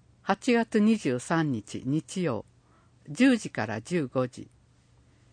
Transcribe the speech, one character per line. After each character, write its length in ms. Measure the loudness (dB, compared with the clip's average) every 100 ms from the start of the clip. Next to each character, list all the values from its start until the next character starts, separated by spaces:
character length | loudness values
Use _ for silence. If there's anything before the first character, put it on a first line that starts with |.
| _ _
八 320 | -4 0 2
月 260 | 2 2 2
二 160 | 4 2
十 220 | 0 -2
三 340 | 0 0 0
日 300 | -2 -6 -8
日 380 | -4 -4 -4 -4
曜、 240 | -4 -4 -8 _ _ _ _ _ -10
十 280 | 2 4 4
時 140 | -2
か 160 | -6 -4
ら 140 | -6
十 260 | -4 -4 -2
五 200 | -2 -4
時。 220 | -6 -18 _ _ _ _ _ _ _ _